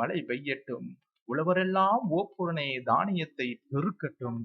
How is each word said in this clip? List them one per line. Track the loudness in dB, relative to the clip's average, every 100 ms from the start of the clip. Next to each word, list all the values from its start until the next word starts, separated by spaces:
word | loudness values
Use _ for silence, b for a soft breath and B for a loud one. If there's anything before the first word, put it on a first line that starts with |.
மழை | -2 -2 -2
பெய்யட்டும், | -4 -4 -6 -6 -8 -10 -14 _ _ -4
உழவரெல்லாம் | 0 2 2 4 4 4 4 2 0
ஓப்புடனே | 0 -2 -2 0 -2 -2 2
தானியத்தை | 2 2 0 -2 -4 -4 -4 _
பெருக்கட்டும் | -2 -2 -2 -8 -6 -6 -6